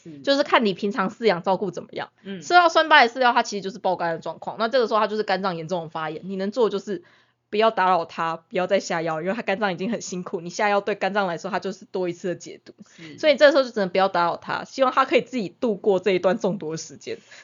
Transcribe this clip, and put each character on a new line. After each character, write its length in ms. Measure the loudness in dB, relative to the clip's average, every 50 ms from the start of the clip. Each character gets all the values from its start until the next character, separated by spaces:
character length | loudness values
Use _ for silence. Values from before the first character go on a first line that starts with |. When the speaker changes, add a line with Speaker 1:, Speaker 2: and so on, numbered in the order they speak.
| -20
Speaker 1:
是。 160 | -20 -18 -6 0
Speaker 2:
就 140 | 0 0
是 60 | 0 0
看 240 | 0 0 2 2
你 80 | 0 -2
平 160 | -2 -4 -4
常 180 | -2 -2 -4 -4
饲 160 | -4 -2 0
养 160 | 0 0 0
照 160 | 0 0 0
顾 140 | 0 -2 -4
怎 140 | -6 -8 -12
么 60 | -12 -10
样。 180 | -10 -10 -10 _ _ -16
Speaker 1:
嗯。 180 | -14 -14 -12 -2
Speaker 2:
吃 100 | 4 6
到 160 | 6 6 6
酸 200 | 6 2 4 6
败 180 | 8 8 6
的 80 | 6 4
饲 60 | 2
料， 120 | 2 2 4
它 120 | 2 0
其 120 | -2 -4
实 60 | -8 -6
就 80 | -8
是 80 | -8 -4
爆 160 | -2 -2 -2
肝 180 | 0 -2 -2 -4
的 60 | -4
状 220 | -6 -10 -12 -10
况， 160 | -10 -10 -6 -4
那 80 | -2
这 140 | 0 2 2
个 80 | 2 2
时 40 | 2
候 60 | 2
它 80 | 2
就 80 | 0 0
是 80 | -2 -2
肝 180 | 0 -2 -2
脏 160 | -2 -2 -4
严 120 | -4 -6 -4
重 160 | -4 -4 -4
的 40 | -6
发 220 | -6 -6 -6 -6
炎， 100 | -6 -8 -10
你 100 | -8 -6
能 160 | -6 -4 -4
做 180 | 0 0 2 2
的 40 | 0
就 80 | -2
是 240 | -6 -6 -8 -10 -10 _ _ _ _ _ _ _ _ _
不 60 | 0
要 140 | 2 2 2
打 180 | 2 2 2 2
扰 160 | 2 2 0
它， 320 | -4 -6 -6 -4 -4 -4
不 200 | -6 -10 _ -4
要 100 | -4 0
再 140 | 2 0 0
下 200 | 0 0 -4 -2
药， 220 | -2 -2 -4 -4 -4
因 60 | -4
为 60 | -4
它 60 | -4
肝 200 | -4 -4 -2 -2
脏 120 | -2 -2 -2
已 40 |
经 120 | -4 -4 -4
很 120 | -6 -6
辛 240 | -8 -8 -10 -10 -8
苦， 160 | -8 -8 -8
你 100 | -8 -8
下 180 | -4 -2 0 2
药 120 | 2 0
对 160 | 0 -2 -2
肝 180 | -2 -2 -2 0
脏 140 | 0 -2 -2
来 100 | -2 -6
说 100 | -6 -6
它 120 | -6 -6
就 100 | -4 -6
是 140 | -8 -10 -10
多 240 | -8 -6 -4 -4 -4
一 40 | -4
次 160 | -6 -6 -6
的 60 | -6
解 260 | -6 -8 -14 -18 -18 _
毒。 100 | -20 -20 -20 -20 -20 _
Speaker 1:
是。 200 | -20 -20 -18 -8
Speaker 2:
所 120 | 0 2 2
以 20 | 6
你 60 | 8
这 100 | 8 8 8
时 40 |
候 60 | 6 2
就 80 | 2
只 80 | 0 -2
能 100 | -2 0
不 100 | 2 2
要 100 | 2 2
打 160 | 2 2 0
扰 120 | 0 0
它， 280 | -4 -6 -6 -6 -6 -6
希 180 | -8 -2 0 0
望 100 | 2 4
它 120 | 2 2
可 120 | 4 2
以 60 | 2 2
自 140 | 0 -2
己 120 | -6 -6 -6
度 280 | -6 _ -2 -2 -2
过 240 | 0 2 2 2 2
这 100 | 2 2
一 80 | 2 2
段 180 | 2 2 2
中 220 | 2 0 -2 -2 -4
毒 140 | -6 -8 -8
的 40 |
时 200 | -10 -10 -12 -16
间。 200 | -16 -12 -12 -12 -12 -12 _ -20 -20